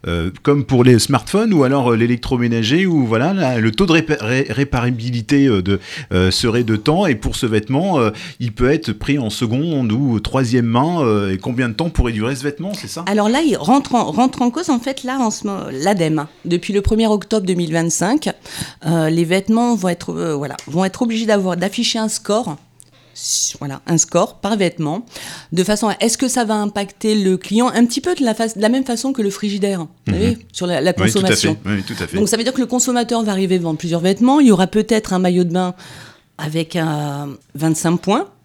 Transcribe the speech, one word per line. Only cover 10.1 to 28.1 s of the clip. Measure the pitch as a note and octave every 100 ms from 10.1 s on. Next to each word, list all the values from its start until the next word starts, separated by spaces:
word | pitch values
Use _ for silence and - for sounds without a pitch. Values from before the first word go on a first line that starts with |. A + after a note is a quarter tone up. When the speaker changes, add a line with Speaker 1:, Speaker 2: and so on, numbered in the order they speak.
| G#2+
Speaker 1:
troisième | - C3+ B2 B2 A#2
main, | A#2 D#3 F3
euh, | B2 G#2 G2+
et | F#2+
combien | B2+ B2 B2
de |
temps | G#2+ E3
pourrait | - A#2+
durer | A2 A2
ce | C3+
vêtement, | C#3+ C#3+ F3+
c'est | G#3 -
ça ? | E3 F3+
Speaker 2:
Alors | G#3 G#3
là, | C4
il | D#4+ F#3
rentre | D#3 C4+ -
en, | A#3+ C#3+
rentre | F#3 B3+ -
en | A#3+
cause, | C4 F4
en | B3
fait, | A#3+ C4+
là, | B3 C4
en | A3+
ce | - G#3
mo-, | G3 -
l'ademe. | C3 E3+ G3+ D#3+ D#3 D3 -
Depuis | E3+ F3 -
le | G3+
premier | G3 A3 A3+
octobre | G#3 - A3 F#3
deux |
mille | F3+ E3
vingt-cinq, | E3 E3 - F3 D4 G#3 - - - - -
euh, | D#3 E3 D#3
les | E3
vêtements | E3 F#3 F#3+ A3+ A#3+
vont | A3+ F3+
être, | E3+ -
euh, | E3 E3+
voilà, | D3 C#3 - -
vont | D#3+
être | F#3+ F#3
obligés | A#3 A3+
d'avoir, | A3 G#3 F#3
d'afficher | F3 F#3+ A3 A#3 A#3
un | A3
score | - - G#3 B3 C#3+ _ _ - _ _ - - - - -
voilà, | C#3+ C3+ -
un | E3
score | - E3+ F3 -
par | G3+ G#3+
vêtement, | F3 - D3+ F3+ A#3+ - - - -
de | E3
façon | F#3 G#3 A3
à, | F3
est-ce | A3+ A3+
que | B3+
ça | B3+
va | A3
impacter | G#3+ G#3 G#3 G3+ - G#3+
le | G#3+ F#3+ F#3
client | - G#3 B3
un | F3
petit | A#3+ C#4
peu | E4+